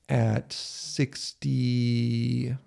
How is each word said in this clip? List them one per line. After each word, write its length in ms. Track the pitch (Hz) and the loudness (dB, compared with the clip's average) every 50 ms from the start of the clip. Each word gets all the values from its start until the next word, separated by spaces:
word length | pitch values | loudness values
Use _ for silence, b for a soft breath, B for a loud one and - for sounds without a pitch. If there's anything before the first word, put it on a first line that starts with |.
| _ - | _ 0
at 440 | 127 120 113 110 107 - - - - | 2 4 4 4 2 0 -2 -4 -10
sixty, 2000 | - - - - - - - - - 135 131 - - - - - - - 139 131 127 123 123 123 123 120 120 120 120 120 120 117 117 117 120 123 123 127 123 131 131 - | -10 -10 -10 -10 -12 -10 -6 -2 -2 -2 -2 -2 -8 -10 -10 -10 -6 -2 -2 0 2 2 2 2 2 2 2 2 2 2 2 0 0 0 0 0 0 -2 -2 -4 -6 -8